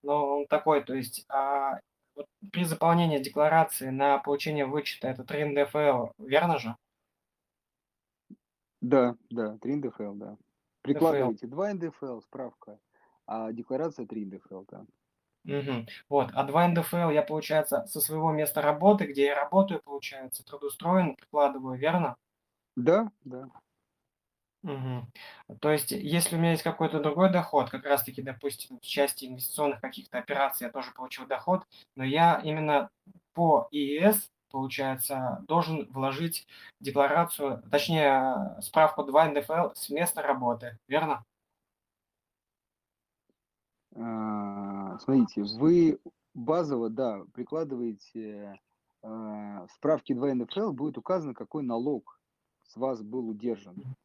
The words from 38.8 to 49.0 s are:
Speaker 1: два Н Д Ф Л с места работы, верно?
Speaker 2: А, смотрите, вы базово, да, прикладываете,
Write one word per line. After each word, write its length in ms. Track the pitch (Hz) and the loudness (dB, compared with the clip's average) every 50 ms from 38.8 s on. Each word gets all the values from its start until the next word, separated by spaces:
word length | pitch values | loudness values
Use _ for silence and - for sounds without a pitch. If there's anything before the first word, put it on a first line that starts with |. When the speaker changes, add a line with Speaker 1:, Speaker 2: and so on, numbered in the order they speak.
| 156 151 - - 143 | 6 6 4 -2 -4
Speaker 1:
два 220 | 139 135 156 160 | 4 6 6 6
Н 80 | 156 143 | 6 2
Д 60 | 147 | -2
Ф 100 | 143 - | -2 0
Л 220 | 156 165 175 - - | 0 0 0 0 -2
с 160 | - - - | -8 -10 -6
места 320 | 143 151 175 170 - 160 | -2 -2 -2 -2 -2 -2
работы, 560 | 147 139 135 127 123 120 117 113 117 101 110 - _ _ | -2 -2 -2 0 0 -2 -4 -4 -6 -14 -14 -16 _ _
верно? 360 | 135 156 160 156 139 107 107 _ _ _ _ _ _ _ _ _ _ _ _ _ _ _ _ _ _ _ _ _ _ _ _ _ _ _ _ _ _ _ _ _ _ _ _ _ _ _ _ _ _ _ _ _ _ _ _ _ _ _ _ _ - | 0 0 2 0 -2 -4 -6 _ _ _ _ _ _ _ _ _ _ _ _ _ _ _ _ _ _ _ _ _ _ _ _ _ _ _ _ _ _ _ _ _ _ _ _ _ _ _ _ _ _ _ _ _ _ _ _ _ _ _ _ _ -14
Speaker 2:
А, 1040 | - 113 117 113 110 110 110 107 104 101 101 101 101 101 98 98 98 98 95 - - | -12 -10 -8 -6 -6 -4 -4 -4 -4 -6 -6 -6 -8 -8 -8 -8 -8 -8 -8 -10 -8
смотрите, 440 | - - 135 131 117 - - 104 101 | -2 4 4 4 4 4 0 -4 -4
вы 560 | 101 95 113 139 160 175 175 165 160 - - _ - _ _ _ _ _ | -4 -2 2 4 6 6 6 6 4 4 0 _ -20 _ _ _ _ _
базово, 560 | - 117 131 156 175 170 147 139 120 117 110 | -6 -2 0 0 2 2 0 0 -2 -2 -2
да, 340 | 110 123 131 117 107 98 85 - | -2 -2 -2 -2 -2 -6 -12 -14
прикладываете, 1300 | _ 123 120 - 151 160 165 147 135 120 120 117 107 98 - - _ 117 110 107 104 101 104 101 98 95 _ _ _ _ _ _ _ _ | _ -12 -10 -6 -6 -6 -4 -6 -6 -6 -6 -6 -6 -10 -18 -16 _ -12 -12 -12 -12 -14 -14 -16 -18 _ _ _ _ _ _ _ _ _